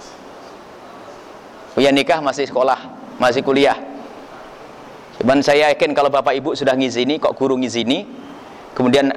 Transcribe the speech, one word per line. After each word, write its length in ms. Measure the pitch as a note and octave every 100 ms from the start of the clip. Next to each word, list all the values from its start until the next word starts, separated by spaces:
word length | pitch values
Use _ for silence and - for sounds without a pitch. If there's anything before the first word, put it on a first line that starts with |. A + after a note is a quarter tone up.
| - - - - - - - - - - - - - - - - -
Buya 160 | - C#3
nikah 320 | C#3 C3 E3
masih 240 | C#3 C#3+ C3+
sekolah, 320 | B2+ C3 B2 - - - -
masih 240 | B2 C3
kuliah. 320 | C#3 C3+ C3+ A2 - - - - - - - - - - - - - -
Cuman 240 | A2+ C#3
saya 320 | C#3 D3 D3+
yakin 240 | C#3 D#3 C#3
kalau 160 | C#3+
Bapak 240 | C3+ C3+ C3
Ibu 160 | C#3
sudah 240 | - C3+ C3
ngizini, 400 | C3 A#2 B2+ D#3
kok 160 | -
guru 240 | - C3+ B2+
ngizini, 480 | B2 A#2 A2+ D#3 - - - - - - - -
kemudian 320 | B2+ C#3 C#3